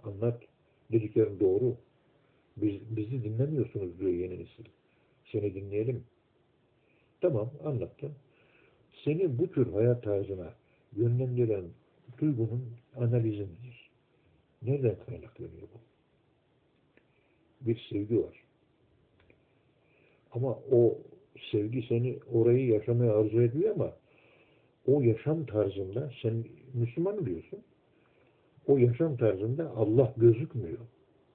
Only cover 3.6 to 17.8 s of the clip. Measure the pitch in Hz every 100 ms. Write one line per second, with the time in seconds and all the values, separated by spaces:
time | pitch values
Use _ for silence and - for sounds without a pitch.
3.6 | 104 107 92 85 95 87 90 90 - -
4.6 | - _ _ _ _ _ _ 110 101 92
5.6 | 98 104 113 120 - _ _ _ _ _
6.6 | _ _ _ _ _ - 180 120 113 -
7.6 | 151 127 85 - 143 139 _ _ _ _
8.6 | _ _ _ - 139 156 185 123 180 143
9.6 | 110 98 120 120 110 101 95 92 92 -
10.6 | _ _ _ - 117 123 127 123 117 101
11.6 | 87 - _ _ - - 156 123 117 120
12.6 | 123 117 _ 123 120 120 110 104 101 82
13.6 | 123 117 _ _ _ _ _ _ _ -
14.6 | 110 143 123 98 - 82 - - 85 85
15.6 | - - _ _ _ _ _ _ _ _
16.6 | _ _ _ _ _ _ _ _ _ -
17.6 | 120 113